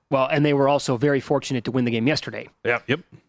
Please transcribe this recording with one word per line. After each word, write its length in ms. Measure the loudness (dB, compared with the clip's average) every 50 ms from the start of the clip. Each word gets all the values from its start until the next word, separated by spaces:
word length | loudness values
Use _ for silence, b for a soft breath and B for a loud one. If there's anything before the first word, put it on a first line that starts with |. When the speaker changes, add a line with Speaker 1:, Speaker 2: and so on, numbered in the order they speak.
| _ -2
Speaker 1:
Well, 180 | 0 0 2 2
and 140 | 2 2 2
they 80 | 4
were 160 | 4 4 4 4
also 280 | 2 2 0 -2 -2
very 240 | 0 2 0 0 0
fortunate 440 | 0 0 -2 -2 -2 -2 -4 -4 -4
to 60 | -2
win 140 | -2 0 0
the 60 | 0
game 140 | 0 0 0 0
yesterday. 400 | 0 -2 -4 -8 -10 -12 -12 -16 _ _ -4
Speaker 2:
Yeah, 160 | -2 -2 -2 -2 -4
yep. 120 | -4 -4 -6 _ -20 -20 _